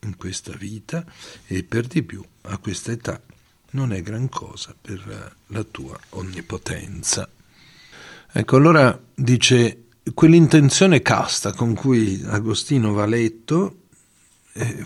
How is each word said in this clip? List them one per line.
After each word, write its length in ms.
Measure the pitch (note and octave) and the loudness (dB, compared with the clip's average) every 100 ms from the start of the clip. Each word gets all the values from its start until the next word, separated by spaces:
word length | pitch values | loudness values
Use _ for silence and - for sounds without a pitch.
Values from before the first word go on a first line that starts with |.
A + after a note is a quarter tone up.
in 160 | G#2+ F2 | -14 -12
questa 340 | F#2 F#2 - | -12 -12 -14
vita 540 | F2 G2+ G#2+ - E3 E3+ - - - - | -14 -14 -14 -10 -10 -10 -18 -20 -20 -8
e 160 | F#2 | -8
per 240 | F2 A2+ A#2+ | -4 -4 -2
di 160 | F3 | -4
più 180 | B2 - - _ | -4 -10 -18 _
a 160 | - G2 | -14 -10
questa 340 | - F2+ - | -10 -10 -8
età 300 | A#2 - - - _ _ _ _ | -8 -8 -10 -14 _ _ _ _
non 220 | C3+ C3 | -6 -4
è 80 | G2 | -4
gran 260 | E2+ A2 C3 | -6 -6 -6
cosa 480 | - - - - - | -8 -12 -14 -18 -18
per, 200 | - F#2+ | -16 -16
eh, 360 | G2 G#2 - - _ | -14 -16 -18 -20 _
la 100 | G#2+ | -10
tua 340 | A2 - - - - | -10 -12 -16 -18 -16
onnipotenza. 1200 | F#2 F#2 F2+ - F2+ - E2+ F2 F2+ G2+ - - _ _ _ _ _ _ - - - _ | -14 -12 -12 -12 -12 -10 -10 -10 -10 -6 -6 -6 _ _ _ _ _ _ -20 -20 -20 _
Ecco, 280 | - A2 C3 | -4 2 6
allora 440 | D3+ D#3+ C3 - - - | 6 6 4 2 -8 -4
dice, 720 | B2+ B2+ - B2 A#2 - _ _ - | 0 2 4 4 2 -2 _ _ -14
quell'intenzione 880 | - D#3+ E3+ D#3+ D#3+ C#3 - F#3+ D3 | 4 6 8 8 6 6 4 4 4
casta 520 | - G2+ - - G2+ | 4 0 0 -4 -6
con 200 | F#2+ A#2 G#2+ | -4 -2 -2
cui 460 | C3+ B2 A2 F#2+ C#2 | 0 2 2 -2 -6
Agostino 680 | G#2 A2 G#2 - C#3 A2 | -4 -4 -4 -2 0 2
va 120 | G#2 | 0
a 40 | G#2 | 0
letto, 760 | A#2 A2+ A2+ - D#3+ G3 - _ _ _ _ _ _ _ | 0 0 -4 -4 -2 -2 -8 _ _ _ _ _ _ _
eh, 320 | G#2 A#2+ C3+ | -8 -6 -6